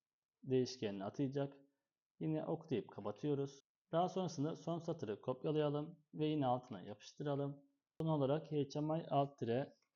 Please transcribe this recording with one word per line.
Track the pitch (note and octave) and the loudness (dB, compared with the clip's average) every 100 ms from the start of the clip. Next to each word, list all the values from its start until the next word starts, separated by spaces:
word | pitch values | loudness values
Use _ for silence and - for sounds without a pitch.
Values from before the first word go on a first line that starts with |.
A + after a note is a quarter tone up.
| _ _ _ _ | _ _ _ _
değişkenine | C#3 C3 B2 - G#2+ G2 | 2 4 2 -2 -4 -4
atayacak. | G2 - C#3 C#3 C#3 - _ _ _ _ _ - | -6 -2 -2 0 -4 -6 _ _ _ _ _ -6
Yine | D#3+ D#3 | -2 0
ok | - D#3+ - | 0 -4 -2
deyip | A2+ - | -2 -2
kapatıyoruz. | - G2+ - D3 C#3 C#3 - _ _ - | -6 -6 -4 0 0 -2 -6 _ _ -4
Daha | E3 F3+ | 0 0
sonrasında | F#3+ F3+ - D3+ E3 | 0 -2 0 -2 -2
son | - E3 | -4 -4
satırı | E3 D#3+ G#2+ G#2 | -2 -4 -2 -4
kopyalayalım | - B2+ D#3+ D3+ D3 D3 D3+ - _ | -4 -2 0 2 2 0 -4 -10 _
ve | D#3+ D3+ | -2 0
yine | D#3 C3 | 2 4
altına | B2 - G2+ | 2 -2 -12
yapıştıralım. | F2+ G#2 - - D3 C#3 C#3+ C#3+ _ _ _ - | -10 -12 -14 -6 -2 0 -2 -4 _ _ _ -2
Son | D#3+ | 2
olarak | D#3 C3 D3+ D#3 | 4 4 2 0
H | D3+ C#3 D3+ | 0 0 0
M | D3+ D#3+ | 0 0
I | - | 2
alt | C#3+ C#3 - | 2 2 0
tire | A#2 A#2+ C#3 - _ | 0 2 0 -8 _